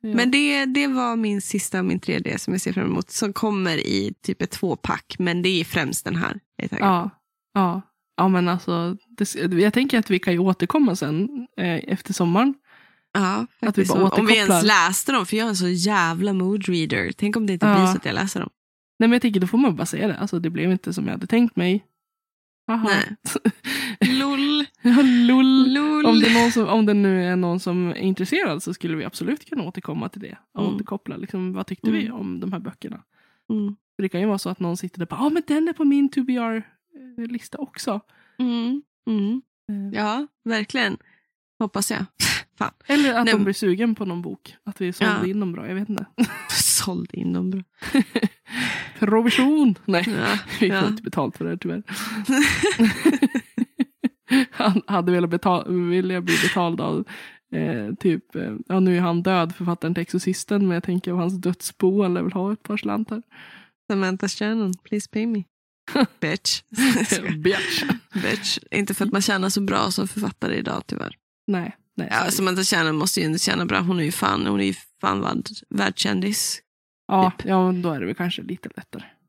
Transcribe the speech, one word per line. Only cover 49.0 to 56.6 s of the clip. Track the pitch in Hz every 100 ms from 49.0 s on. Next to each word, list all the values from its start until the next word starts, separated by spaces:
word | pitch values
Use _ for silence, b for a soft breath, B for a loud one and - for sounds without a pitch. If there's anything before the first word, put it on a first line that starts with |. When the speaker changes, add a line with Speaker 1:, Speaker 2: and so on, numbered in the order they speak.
| 208 220 233 - 262 311 269 185
Speaker 1:
Nej, | - 180 185
Speaker 2:
Ja, | 208 233 202 -
Speaker 1:
<laughs> | -
vi | 196
får | 196
Speaker 2:
ja. | 202
Speaker 1:
inte | 214
betalt | - - 143 -
för |
det | 170
här, | 175
tyvärr. | 170 170 -
Speaker 2:
<laughs> | 196 214 220 208 262 294 - 403 381 226 - - 269 269 254 - - 247 _ 254 _ 262 _ -
Speaker 1:
<laughs> | 262 254
Han | - 214 185 -
hade | 202 175
velat | 180 175
betal-, | 170 202 180 - 180 175
vilja | 180 185 185
bli | 175 170
betald | - 190